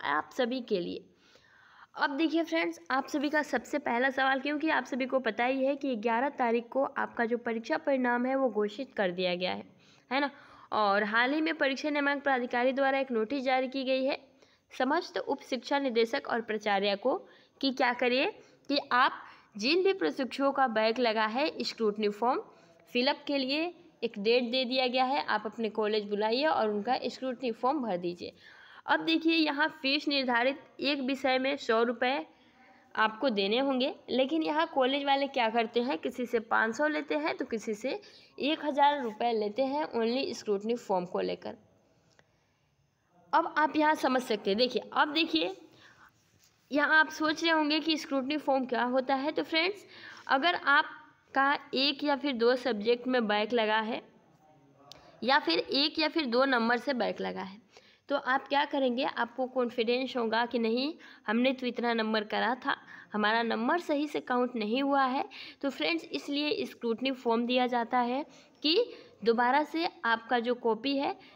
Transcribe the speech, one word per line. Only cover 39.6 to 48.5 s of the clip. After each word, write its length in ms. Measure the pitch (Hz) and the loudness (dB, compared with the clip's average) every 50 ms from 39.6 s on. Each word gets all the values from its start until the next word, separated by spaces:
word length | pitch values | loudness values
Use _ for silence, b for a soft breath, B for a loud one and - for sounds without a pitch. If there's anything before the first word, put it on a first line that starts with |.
| 269 | -2
हैं 200 | 262 269 294 311 - - | 0 0 -2 -4 -2 -2
only 400 | 233 226 233 240 262 277 - 233 | 0 0 0 0 0 -2 -4 -6
स्क्रूटनी 400 | - - - 208 196 202 220 233 240 | -6 -4 -2 -2 -2 0 -2 -4 -4
फॉर्म 280 | - - 202 185 180 | -2 -2 -2 -2 -2
को 160 | 180 - 196 | -2 -4 -4
लेकर। 360 | 185 185 180 - - 214 214 - _ _ _ _ _ _ _ _ _ _ _ _ _ _ _ _ _ _ _ _ _ _ _ _ _ _ _ _ _ _ _ _ _ _ - | -2 -4 -4 -6 -8 -12 -12 -14 _ _ _ _ _ _ _ _ _ _ _ _ _ _ _ _ _ _ _ _ _ _ _ _ _ _ _ _ _ _ _ _ _ _ 2
अब 200 | 302 339 - - 311 | 2 2 2 2 2
आप 180 | 302 311 294 | 2 2 4
यहाँ 200 | 302 302 302 311 | 4 4 4 4
समझ 260 | 302 - 277 254 254 | 4 2 2 2 2
सकते 280 | 247 - 226 208 - 208 | 2 0 -2 -2 0 2
हैं। 80 | 196 220 | 2 4
देखिए, 320 | 254 247 254 214 - - - | 2 2 2 -2 -4 -2 2
अब 200 | 254 294 302 285 | 2 2 2 2
देखिए, 420 | 320 330 320 - 320 330 370 381 - - - B B B B B B B B B _ _ _ _ _ _ _ _ _ _ - | 0 0 2 2 0 0 -2 -4 -8 -14 -20 B B B B B B B B B _ _ _ _ _ _ _ _ _ _ -2
यहाँ 280 | 247 294 294 277 302 311 | 0 2 4 6 6 6
आप 100 | 311 285 | 6 4
सोच 340 | - - 311 302 320 311 330 | 2 -2 0 0 0 2 2
रहे 80 | 330 | 2
होंगे 280 | 330 311 311 294 302 320 | 4 4 4 4 2 2
कि 160 | 285 330 320 285 | 2 0 0 -2
स्क्रूटनी 380 | - - 269 269 247 262 302 302 | -2 -2 -2 -2 -2 -2 -4 -4
फॉर्म 280 | 294 294 | 0 0